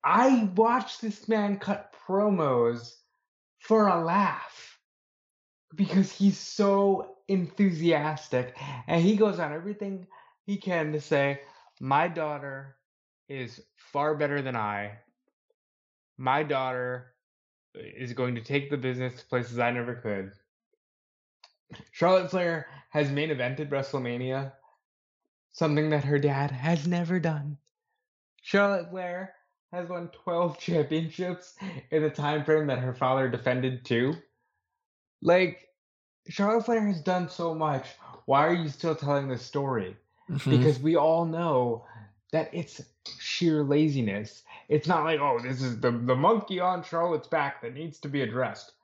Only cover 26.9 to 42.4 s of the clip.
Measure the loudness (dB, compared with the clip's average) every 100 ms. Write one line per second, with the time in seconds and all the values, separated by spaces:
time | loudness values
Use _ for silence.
26.9 | -2 0 0 0 -2 -6 -10 _ _ _
27.9 | _ _ _ _ _ 0 2 4 2 -4
28.9 | -8 -8 -8 -10 -16 _ _ _ -10 -8
29.9 | -8 -10 -10 -4 0 0 -2 -2 0 2
30.9 | 0 -2 -4 -6 -6 -12 -14 -12 -12 -2
31.9 | 0 0 0 -2 -2 2 2 2 -2 -2
32.9 | 0 2 2 0 0 0 0 0 -4 0
33.9 | 2 2 -2 -10 _ _ _ _ _ _
34.9 | _ _ _ 4 4 4 -2 _ _ _
35.9 | _ _ _ -14 0 2 2 2 0 2
36.9 | 0 0 -2 -2 -4 -4 0 0 -2 -6
37.9 | -18 -20 -16 2 4 4 2 -2 -4 -4
38.9 | -2 0 0 -2 -6 -6 -4 -2 -2 -4
39.9 | -12 _ _ -10 -6 4 6 6 4 2
40.9 | 4 4 4 2 0 2 2 2 -2 -8
41.9 | -20 -20 _ _ -2